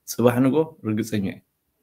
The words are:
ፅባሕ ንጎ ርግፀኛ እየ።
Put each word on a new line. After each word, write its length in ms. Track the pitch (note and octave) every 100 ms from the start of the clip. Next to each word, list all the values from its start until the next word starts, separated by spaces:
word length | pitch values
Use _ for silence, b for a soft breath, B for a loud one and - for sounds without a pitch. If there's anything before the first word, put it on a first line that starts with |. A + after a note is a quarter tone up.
| -
ፅባሕ 280 | - A#2+ A#2+
ንጎ 160 | C3+ C#3 D#3+ -
ርግፀኛ 420 | A2 G#2+ G#2+ G#2+ F#2+
እየ። 140 | - _ _ _ _